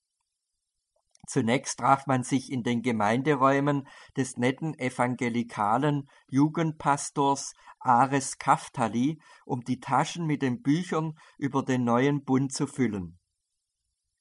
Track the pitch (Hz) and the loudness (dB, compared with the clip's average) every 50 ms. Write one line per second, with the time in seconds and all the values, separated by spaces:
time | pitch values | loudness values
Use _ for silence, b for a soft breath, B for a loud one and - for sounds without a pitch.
0 | _ _ _ _ _ _ _ _ _ _ _ _ _ _ _ _ _ _ _ _ | _ _ _ _ _ _ _ _ _ _ _ _ _ _ _ _ _ _ _ _
1 | _ _ _ _ _ - - 139 113 113 123 139 - - - - 120 135 139 135 | _ _ _ _ _ -4 -2 0 2 2 0 0 -2 -4 -8 -2 2 2 2 2
2 | - 147 131 127 123 - 143 127 - - 143 123 104 127 120 120 110 127 117 107 | 2 0 0 0 0 0 -2 -2 -2 -4 -6 -4 -2 -2 -2 0 0 0 0 2
3 | 104 104 113 131 131 156 147 127 135 135 139 139 139 147 143 139 131 B B B | 2 2 2 2 2 2 2 4 4 4 4 2 2 0 0 -2 -4 B B B
4 | B B B 139 131 131 - 120 120 131 135 - 160 160 139 - 127 127 - - | B B B -4 -4 -4 -2 -2 0 0 0 -2 -4 -8 -6 -4 -6 -4 -2 0
5 | 123 123 123 117 127 120 113 120 117 - - - 104 101 113 131 143 147 147 139 | 0 0 0 -2 -2 -2 0 -2 -2 -4 -2 -2 0 2 2 2 2 0 0 -2
6 | 131 b b b b b 127 135 147 156 156 170 165 156 151 156 - 139 143 143 | -4 b b b b b 2 2 2 2 2 0 -2 -2 -2 -2 0 0 0 0
7 | - - - 147 143 139 139 139 - - - B B B B B B 127 123 120 | -2 -4 -2 0 0 0 0 -2 -4 -10 -16 B B B B B B 2 4 4
8 | 135 131 139 139 131 - - - - 139 147 151 - - - 135 117 107 101 117 | 4 4 2 0 -2 -4 -8 -4 0 0 0 0 -2 -6 -4 -4 -2 -2 0 0
9 | 127 151 160 156 B B B B B B 143 123 - - 127 131 - - 131 131 | 0 0 -2 -4 B B B B B B -6 -6 -4 -4 -6 -6 -4 0 0 0
10 | 156 - - 170 170 151 147 - 139 127 123 113 - 139 147 175 175 - 180 160 | 0 0 -4 -4 -4 -2 -2 0 0 -2 -2 -2 0 0 0 0 0 -2 -4 -4
11 | 160 160 156 b b b b b - 135 139 135 127 - 131 127 120 120 117 120 | -4 -4 -6 b b b b b -4 -2 -2 -2 0 0 2 2 2 4 4 4
12 | 131 143 147 139 139 - 131 135 139 131 - - 143 131 - - 123 110 104 98 | 4 4 2 0 0 0 2 2 2 0 -2 -4 -4 -4 -2 0 0 0 0 -2
13 | 90 82 87 _ _ _ _ _ _ _ _ _ _ _ _ _ _ _ _ _ | -6 -8 -12 _ _ _ _ _ _ _ _ _ _ _ _ _ _ _ _ _
14 | _ _ _ _ | _ _ _ _